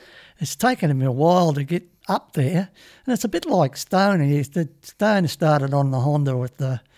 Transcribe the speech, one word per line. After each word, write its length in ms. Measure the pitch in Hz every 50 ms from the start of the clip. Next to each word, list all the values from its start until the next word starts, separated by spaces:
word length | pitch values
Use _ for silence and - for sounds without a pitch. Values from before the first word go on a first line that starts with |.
| - - - - - - _ _
it's 160 | 156 - -
taken 340 | - - 254 254 - 190 151
him 120 | 139 131
a 80 | 131 135
while 400 | 120 131 151 170 180 180 175 160
to 100 | 143 143 139
get 200 | 131 170 180 - - _ _ _ -
up 240 | 185 - - _ -
there, 340 | 160 127 131 180 170 196 - _ - - - - _ _
and 60 | - 247
it's 100 | - -
a 40 | 220
bit 180 | 185 339 -
like 300 | 320 247 185 147 131 -
Stoney. 540 | - - - - 185 196 202 196 175 143 139
He's 160 | 143 147 131 -
the, 180 | - 180 165 139 - _
Stone 460 | _ - - _ 202 214 214 196 175 -
started 440 | - - 170 156 151 147 135 135
on 180 | 139 143 139 135
the 80 | 131 127
Honda 360 | 123 147 147 147 143 135 131
with 200 | 123 123 123 - -
the, 220 | 139 131 131 117 - _ _